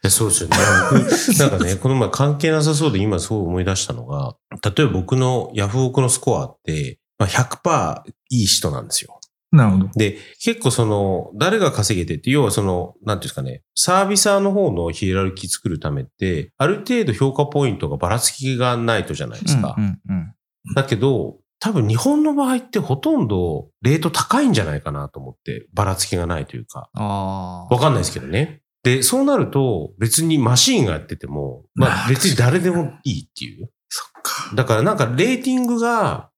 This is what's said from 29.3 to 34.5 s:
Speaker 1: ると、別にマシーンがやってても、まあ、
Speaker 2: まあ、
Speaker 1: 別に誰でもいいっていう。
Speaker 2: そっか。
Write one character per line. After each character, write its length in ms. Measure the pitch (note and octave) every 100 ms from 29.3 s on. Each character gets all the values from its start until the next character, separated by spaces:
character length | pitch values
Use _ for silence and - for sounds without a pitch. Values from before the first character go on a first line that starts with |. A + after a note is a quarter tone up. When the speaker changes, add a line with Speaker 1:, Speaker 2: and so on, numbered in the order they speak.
| C4+
Speaker 1:
る 140 | G#2
と、 420 | C#3 C3 F#2+ - -
別 260 | A2 C3
に 140 | E3 D#3
マ 180 | A#2 B2
シ 220 | - A#3+
ー 40 |
ン 40 | A2+
が 60 |
や 60 | D#2
っ 20 |
て 140 | - -
て 100 | C2
も、 380 | C#2+ C#2 B1 _
ま 140 | - -
あ、 20 |
Speaker 2:
ま 160 | - A#2
あ、 20 |
Speaker 1:
別 180 | C3 F#3
に 100 | B2
誰 240 | A#2+ F3
で 100 | F3+
も 220 | F3 C#3+ -
い 160 | C3+ D#2+
い 20 |
っ 40 | - -
て 80 |
い 180 | A#1+ -
う。 60 | A#2 _ _
Speaker 2:
そ 160 | -
っ 180 | - -
か。 320 | - - -